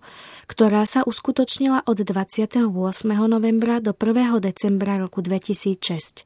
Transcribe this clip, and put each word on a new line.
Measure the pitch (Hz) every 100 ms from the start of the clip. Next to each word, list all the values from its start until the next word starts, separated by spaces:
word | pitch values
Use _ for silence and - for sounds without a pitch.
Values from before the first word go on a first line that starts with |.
| - - - - -
ktorá | - 214 208 214
sa | 262
uskutočnila | 240 - - 254 254 - 269 262 -
od | 208
dvadsiateho | 202 190 190 - 214 240 226
ôsmeho | 180 185 - 220 208 220
novembra | 226 226 226 233 233
do | 214 -
prvého | 220 233 240 226
decembra | 190 - 208 196 196 196
roku | 185 -
dvetisícšesť. | 175 190 - 196 196 185 - 160 - -